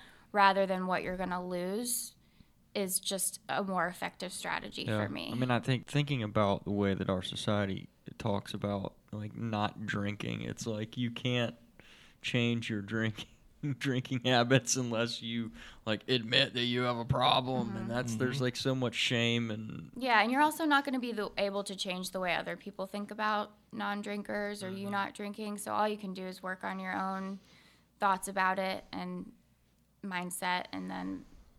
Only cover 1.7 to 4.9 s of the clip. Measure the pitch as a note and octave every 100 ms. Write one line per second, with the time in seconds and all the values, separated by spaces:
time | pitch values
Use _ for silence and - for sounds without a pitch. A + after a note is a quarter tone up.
1.7 | G3+ A#3+ - - - _ - - _ _
2.7 | - F#3+ F#3 - F#3+ - - - C3+ G3
3.7 | F#3 E3+ F3 F3+ - F#3 - E3+ E3+ -
4.7 | - -